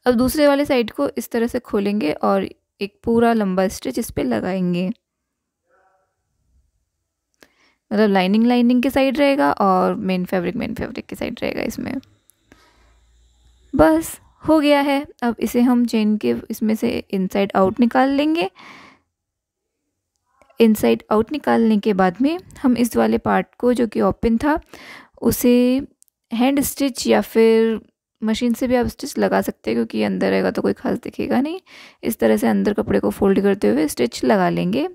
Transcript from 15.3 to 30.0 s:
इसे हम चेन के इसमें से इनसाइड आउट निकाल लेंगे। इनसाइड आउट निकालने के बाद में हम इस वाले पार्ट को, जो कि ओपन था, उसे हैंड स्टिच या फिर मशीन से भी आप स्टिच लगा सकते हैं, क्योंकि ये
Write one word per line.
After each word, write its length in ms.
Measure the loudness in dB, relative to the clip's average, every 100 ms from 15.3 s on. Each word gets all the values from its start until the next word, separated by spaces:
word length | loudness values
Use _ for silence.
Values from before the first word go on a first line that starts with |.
| -4
इसे 220 | -2 2
हम 240 | 2 2 0
चेन 300 | 0 0 0
के 160 | -2 -4 -6
इसमें 240 | -6 -4 -2
से 160 | -2 -4 -6
इनसाइड 400 | -4 -2 -2 0 2
आउट 240 | 2 2
निकाल 300 | 0 2 2
लेंगे। 400 | 2 0 0 -4 -8 -20 -20 -20 _ _ _ _ _ _ _ _ _ _ _ _ _ _ _ _ 2
इनसाइड 440 | 4 4 2 0 0
आउट 200 | -2 0
निकालने 460 | -4 0 2 2 2
के 140 | 0
बाद 280 | 2 0 2
में 160 | -2 -2 -8 -2
हम 160 | 0 2
इस 180 | 0 0
वाले 200 | 0 0
पार्ट 300 | 0 0 -2 -2
को, 140 | 0
जो 140 | 0 0
कि 140 | 0
ओपन 360 | 0 0 0 0
था, 220 | 0 -2 -6 -20 -20 -20 -20 -4
उसे 600 | -2 2 4 4 4 0 -4 _ _ _ _
हैंड 300 | -2 0 0
स्टिच 460 | -2 -2 -4 -2 0
या 140 | 0
फिर 580 | 2 2 4 4 2 -2 -8 _ _ _
मशीन 320 | -4 -2 -2
से 140 | -2 0
भी 80 | 0
आप 120 | 0
स्टिच 300 | -6 -8 -2
लगा 240 | 0 0
सकते 300 | -2 -6 -4
हैं, 60 | -4
क्योंकि 200 | -2
ये 60 | -2